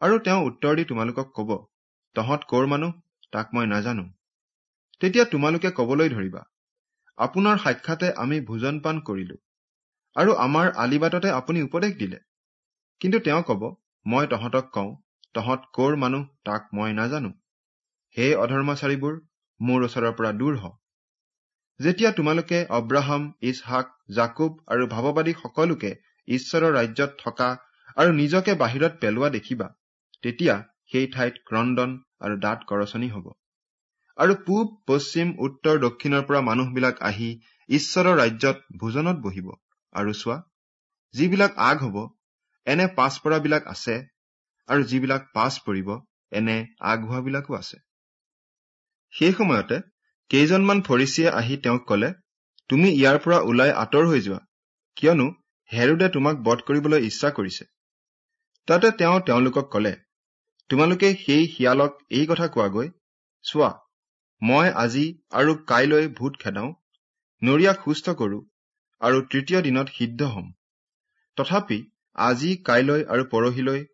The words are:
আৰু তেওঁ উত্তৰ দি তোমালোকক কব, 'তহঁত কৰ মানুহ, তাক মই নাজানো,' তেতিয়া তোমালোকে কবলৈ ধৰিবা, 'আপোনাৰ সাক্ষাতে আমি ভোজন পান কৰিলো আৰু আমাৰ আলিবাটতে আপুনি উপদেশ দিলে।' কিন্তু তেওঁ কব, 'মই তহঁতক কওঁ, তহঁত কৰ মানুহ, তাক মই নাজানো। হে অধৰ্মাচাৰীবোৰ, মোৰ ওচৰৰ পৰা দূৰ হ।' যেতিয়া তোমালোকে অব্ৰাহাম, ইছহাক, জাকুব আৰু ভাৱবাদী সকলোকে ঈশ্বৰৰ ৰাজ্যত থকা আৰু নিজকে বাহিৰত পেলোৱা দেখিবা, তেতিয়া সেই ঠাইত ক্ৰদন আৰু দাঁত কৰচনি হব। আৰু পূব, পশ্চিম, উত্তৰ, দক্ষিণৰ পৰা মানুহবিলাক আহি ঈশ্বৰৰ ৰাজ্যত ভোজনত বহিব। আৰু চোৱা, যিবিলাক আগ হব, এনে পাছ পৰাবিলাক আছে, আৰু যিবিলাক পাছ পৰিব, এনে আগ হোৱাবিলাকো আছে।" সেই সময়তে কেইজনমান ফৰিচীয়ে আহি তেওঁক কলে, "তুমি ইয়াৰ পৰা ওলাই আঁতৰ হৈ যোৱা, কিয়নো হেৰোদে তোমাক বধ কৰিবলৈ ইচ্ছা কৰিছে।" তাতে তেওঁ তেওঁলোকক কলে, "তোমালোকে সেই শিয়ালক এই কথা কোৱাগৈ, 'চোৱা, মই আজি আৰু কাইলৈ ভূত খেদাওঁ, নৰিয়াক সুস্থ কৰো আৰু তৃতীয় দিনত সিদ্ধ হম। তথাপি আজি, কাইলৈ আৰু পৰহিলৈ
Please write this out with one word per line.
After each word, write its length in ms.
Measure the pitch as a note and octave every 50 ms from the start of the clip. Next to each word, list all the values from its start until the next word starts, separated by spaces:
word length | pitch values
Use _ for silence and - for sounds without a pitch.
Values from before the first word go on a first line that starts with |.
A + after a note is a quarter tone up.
আৰু 180 | D#3 F#3 A3 A3+
তেওঁ 240 | A3 F#3 F#3 F#3+ D#3+
উত্তৰ 300 | B2 A#2 - - D3 D3+
দি 100 | D#3+ E3+
তোমালোকক 460 | - B2+ A2+ A2+ A#2+ A#2 C3 C3+ C3+ _
কব, 160 | - G#2+ G#2+ G#2+ F#2 - _ _ _ _ _ _ _ _ _ _
'তহঁত 340 | A2+ A2+ B2 C#3+ D3 - -
কৰ 180 | - B2 C3+ C#3
মানুহ, 240 | C#3+ C#3+ D#3 F3 E3+ - _ _ _ _ _ _
তাক 160 | - G#2+ A2 - -
মই 120 | A#2+ A#2 A2
নাজানো,' 380 | G#2 G#2 G#2 A#2+ A#2 G#2 F2+ F#2 F#2 _ _ _ _ _ _ _ _ _ _ _ _ _ _ _ _ _
তেতিয়া 240 | - F#3 F#3 A#3+ A#3+
তোমালোকে 460 | A#3 - C#3+ C#3+ D#3 E3 E3 E3+ F#3
কবলৈ 380 | F3+ - A#2+ A#2 C#3 D3 D#3+ D#3
ধৰিবা, 360 | B2 G#2+ F#2+ F#2+ F2 E2+ - - _ _ _ _ _ _ _ _ _ _ _ _ _ -
'আপোনাৰ 400 | A2+ B2+ - F#3 G3 G#3 G#3+ F#3
সাক্ষাতে 560 | - C#3+ A#2+ - - - E3 D#3+ F3+ F3+ - -
আমি 240 | A#2 C3 D3+ D#3
ভোজন 380 | B2+ G#2+ A2+ A2 B2 C3+ D3+ D3+
পান 220 | C#3+ D#3 D#3+ D#3
কৰিলো 400 | D#3 - G2+ F#2+ F#2 F2+ - - _ _ _ _ _ _ _ _ _ _ _ _ _ _ _
আৰু 160 | B2+ E3+ G#3 A3
আমাৰ 400 | F2+ A#2+ C3 C#3+ D#3+ F3 F#3 - -
আলিবাটতে 520 | A#2 B2 C3+ D3 D#3+ E3 F3 F3+ F3+ G3
আপুনি 300 | D3 B2+ - - E3 E3+
উপদেশ 320 | D3 C3 - E3+ G3 G#3 F3+ C#3
দিলে।' 260 | G#2 F#2 - - - _ _ _ _ _ _ _ _ _ _ _ _ _ _ _
কিন্তু 160 | - F#3 G3+ A3
তেওঁ 240 | - D3+ D3 E3+ E3+
কব, 180 | - A2+ G2 A2 A#2 F2+ - _ _ _ _ _
'মই 200 | A2 A#2 C3+ D3 C#3+
তহঁতক 460 | A#2+ G#2 A2+ A#2+ A#2 C3 B2+ - -
কওঁ, 180 | G#2 G2 G2+ - - _ _ _ _ _ _ -
তহঁত 280 | A2+ G#2+ A#2+ C3 B2+ - _ -
কৰ 220 | - B2+ C#3 D3+
মানুহ, 280 | C#3+ C3 B2 C3 C#3 C#3+ C#3 _ _ -
তাক 180 | G#2 G#2 G#2+ - - -
মই 180 | G2+ G#2+ A2 G#2+
নাজানো। 380 | G#2+ A2 A#2+ A#2 A2 B2+ G2 F#2 - _ _ _ _ _ _ _ _ _ _ _ _ _ _ _ A#2
হে 100 | A#2+ C#3 D3+
অধৰ্মাচাৰীবোৰ, 800 | F#2+ A2+ A#2+ C3+ C#3 C#3 D3 C#3+ C#3 D3 C#3 C#3 C3+ C3+ D3 D#3 E3 - _ _ _ _ _ _ -
মোৰ 200 | A2+ B2 B2+ B2+ B2
ওচৰৰ 300 | A#2+ - B2+ A#2 A#2 A2+
পৰা 180 | A#2 A2+ A2
দূৰ 240 | G#2 G#2 C3 D3 D3 A#2+
হ।' 200 | F#2+ F2+ - _ _ _ _ _ _ _ _ _ _ _ _ _ _ _ _ _ _ _ _ -
যেতিয়া 320 | C3 E3 F#3 F#3 A3+ A3
তোমালোকে 480 | - - D3 D3+ D#3 E3+ D#3+ - F3 E3+ F3 -
অব্ৰাহাম, 560 | - A#2+ A#2+ A2+ C3 C#3+ C3+ C#3 D3 C#3+ D3 D3 - _
ইছহাক, 480 | - B2 B2+ - - A#2 B2+ B2+ B2+ - - _ _ -
জাকুব 440 | G2+ A2+ A#2 A#2 - - D#3 D#3+ D#3+ - _ -
আৰু 180 | - B2 B2+ A2
ভাৱবাদী 460 | A2+ A2+ A#2+ C#3+ D3 D#3+ D#3+ E3 E3
সকলোকে 560 | - - B2+ - D#3 D#3+ E3+ D#3 - G#2+ G2+ G2 - _ _ _ _ _ -
ঈশ্বৰৰ 440 | A#2+ B2+ - - - E3 D#3+ D#3+ D3
ৰাজ্যত 380 | B2+ A#2 A2+ A2+ - C#3+ C#3 C#3 -
থকা 300 | - - - - B2+ B2 B2+ - - _ _ _ _ - -
আৰু 160 | - D#3 F3
নিজকে 420 | E3 D3 D3 C#3+ E3 F#3+ F#3 G#3+ G3
বাহিৰত 380 | D#3 C3 A2+ B2 C#3 D#3 E3+ E3 -
পেলোৱা 280 | B2 G#2+ G#2+ A#2+ C#3 D3
দেখিবা, 380 | C3 G#2+ - - B2+ A2 F#2+ F#2 - _ _ _ _ _ _ _ _ _ -
তেতিয়া 320 | A#2+ A#2+ B2 F3 D3 G#2 G2+ G#2+ - _ _ _
সেই 220 | _ - B2+ C3+ B2+
ঠাইত 360 | C3 B2+ B2 A#2+ A#2+ - _
ক্ৰদন 460 | - A2+ A2+ A#2 B2 B2+ B2 B2 B2+ C3 C3 - _ _ _
আৰু 200 | G2+ G#2 G#2 G2
দাঁত 280 | G2+ G#2 A2 A#2+ - -
কৰচনি 420 | G#2 G2+ G2+ G2+ - A#2 A#2+ B2
হব। 180 | G#2+ G2+ F2+ F#2 - _ _ _ _ _ _ _ _ _ _ _ _ _ _ _ _ -
আৰু 160 | D#3 F#3 G3+ G3 -
পূব, 260 | F3 F#3+ G#3+ A3+ G#3+ - - _ -
পশ্চিম, 460 | C3+ C#3+ C#3 - - E3 E3+ F3 E3 -
উত্তৰ, 360 | C3 C3+ C3+ - - D#3 D#3 D3+
দক্ষিণৰ 440 | C3 A#2+ A#2+ - - C#3+ C#3+ C#3 C#3
পৰা 160 | C#3 C#3+ C#3
মানুহবিলাক 600 | C3 A#2 A2 B2 C3 B2+ B2+ B2+ B2+ B2+ A#2+ -
আহি 280 | - G2+ G2 G2+ A#2 A#2 A#2 A#2 - _ _ _ _ -
ঈশ্বৰৰ 480 | B2+ D3 - - - F#3 F3 F#3 F3+ D3+
ৰাজ্যত 400 | B2 A#2 A2+ A2 C3 C3+ - - - - - F2+
ভোজনত 400 | A2 A2+ A2+ C#3+ D#3+ F3 F3+ D3+
বহিব। 340 | A2+ G2 F#2 F#2+ F2+ F#2 - - _ _ _ _ _ _ -
আৰু 180 | F#2+ G2+ G#2 G#2
চোৱা, 240 | - - A#2 A#2+ D#3 F3+ _ _ _ _ _ _ _ _ _ _ _ _ _ -
যিবিলাক 380 | A#2 D#3 F3+ F#3+ G3 G3+ G3 - -
আগ 260 | A2 B2 D3 D#3 C3+
হব, 160 | A#2 F#2+ G2+ A2+ A#2 - _ _ _ _ _ _ _ _ _ _ -
এনে 200 | C#3+ E3+ F#3 F#3 F#3
পাছ 160 | - B2+ C3+ C#3 -
পৰাবিলাক 440 | - D3+ D#3 D#3 D3 D3 D3+ D3+ D3 -
আছে, 280 | G2+ - - B2 A2+ B2 - - _ _ _ _ _ _ _ _ _ _ _ -
আৰু 120 | C3 C#3+ C3+
যিবিলাক 460 | A2+ B2+ C3 C3 C3 C3+ C3+ C3+ - -
পাছ 200 | A2 A2+ C3+ C3+ - -
পৰিব, 280 | A2 G2+ F#2+ F#2 G2 G#2 A#2+ - _ _ _ _ _
এনে 260 | - G#2+ A2 A2+ A2 A2 A2+ A2+ - _
আগ 240 | - G2+ A2+ A2+ A2
হোৱাবিলাকো 460 | A2+ B2 B2+ B2+ C3+ C3+ C#3+ C#3+ - C3+
আছে।" 220 | F#2+ F#2 - - - _ _ _ _ _ _ _ _ _ _ _ _ _ _ _ _ _ _ _ _ _ _ _ _ _ _ -
সেই 200 | - D#3 F3 F#3
সময়তে 460 | - A3 F3+ C3 G#2 F#2+ - B2 D#3+ - - _ _ _ _ _ _ _ -
কেইজনমান 480 | C3+ C3+ D3 D#3 F#3 F#3+ G3 G3+ G3+ G3+
ফৰিচীয়ে 480 | F#3+ - B2+ B2 C3+ C3+ - - D#3+ E3+
আহি 260 | - G#2+ A#2 A#2+ C#3 C#3
তেওঁক 260 | - B2 A#2+ B2 - -
কলে, 200 | G#2+ G2+ A2 D3 F#3+ - _ _ _ _ _ _ _ _ _ -
"তুমি 180 | C3 D3 F3+ G3
ইয়াৰ 280 | D#3+ C#3 C3+ C3+ C#3 D3
পৰা 200 | - E3 F3 E3+
ওলাই 320 | E2 A2 A#2 A#2+ B2+ D3
আঁতৰ 360 | - - A2 - - C#3+ E3 E3+
হৈ 140 | D#3 B2+
যোৱা, 180 | F#2+ G2 F#2+ F#2+ - _ _ _ _ _ _ _ _ _ _ -
কিয়নো 300 | C#3 D#3 E3+ D#3 B2 C3+ - - _ _ _ _ _ _
হেৰোদে 380 | A#2 A2+ A#2+ C3+ D#3+ E3 F#3+ F#3
তোমাক 320 | F3+ C#3+ C3+ D3 D#3 C3+ A2
বধ 200 | A2+ A#2+ A#2+ - -
কৰিবলৈ 380 | C#3+ D3 C#3+ D3 D#3 D3+ A#2
ইচ্ছা 240 | G#2+ - - - C#3+
কৰিছে।" 380 | - - G2 F#2 - - - - _ _ _ _ _ _ _ _ _ _ _ _ _ _ _ _ _ _ _ -
তাতে 240 | E3 F3+ G#3+ A3+
তেওঁ 280 | A3 - F3 E3 F3+ F#3+
তেওঁলোকক 500 | F3+ C#3 A#2+ B2 B2+ C3 B2 C#3 C3+ -
কলে, 220 | - G#2 G#2+ G#2 F#2 - _ _ _ _ _ _ _ _ _ _ _ _ _ -
"তোমালোকে 440 | C3+ C3+ D#3 E3+ F3+ F3+ G3 G3 G3
সেই 340 | F#3+ - - C#3+ D3+ E3 D#3+
শিয়ালক 460 | - - B2+ B2 B2+ C#3 C#3+ D3 C#3+ - _ _
এই 160 | - C3 D#3 D#3
কথা 200 | E3+ D#3+ E3+ D#3
কোৱাগৈ, 440 | - A#2+ G#2 G2 F#2+ G#2+ B2+ E3+ - _ _ _ _ _ _ _ _ _ -
'চোৱা, 260 | - - D3+ C#3+ G#2+ - - _ _ _ _ _ _ _ _ _ _ _ _
মই 260 | G#2+ A2+ B2+ D3 E3+ F3+ -
আজি 300 | F#2 A#2+ A#2 A#2+ C#3 D3+ E3 F3 - _ _
আৰু 260 | - A#2 C#3 D#3 D#3 D3+ -
কাইলৈ 380 | - - B2 C3+ D3 D3+ D3+ D#3 D3+
ভূত 360 | C3 - A#2+ C#3 C3+ - -
খেদাওঁ, 280 | A2 G2 G2+ G#2+ - - - _ _ _ _ _ _ _ _ _ _ _ _
নৰিয়াক 360 | A#2 B2 C#3 D#3 F3+ G3 F#3+ G3 -
সুস্থ 220 | C#3+ D3+ - - F3+
কৰো 300 | E3+ C#3 A#2 G2+ G2+ G#2 - - _ _ _ _ _ _ _ _ _ _
আৰু 160 | A2+ A#2+ C3 C3+ C3+
তৃতীয় 340 | - - C3+ C3+ C#3 F3+ F#3
দিনত 260 | E3+ C#3 B2+ C3+ C#3 C3+
সিদ্ধ 340 | - - A#2+ A2+ A#2 A#2 D3
হম। 240 | C#3 A2 F#2+ F2 F#2 - _ _ _ _ _ _ _ _ _ _ _ _ _ _ _ _ -
তথাপি 420 | C3+ - F3+ G#3 G3 - A2 G#2+ - - _ _ _ _ _
আজি, 360 | - G#2+ B2 B2+ A#2+ C#3+ F3 F#3
কাইলৈ 460 | F3+ - - A#2+ A#2+ C3 C#3 D3 D3+ D3+
আৰু 200 | - A2 B2 C3
পৰহিলৈ 560 | C3 - A2+ A#2 B2 B2 C3 B2+ C3+ C3+ C#3 D3 -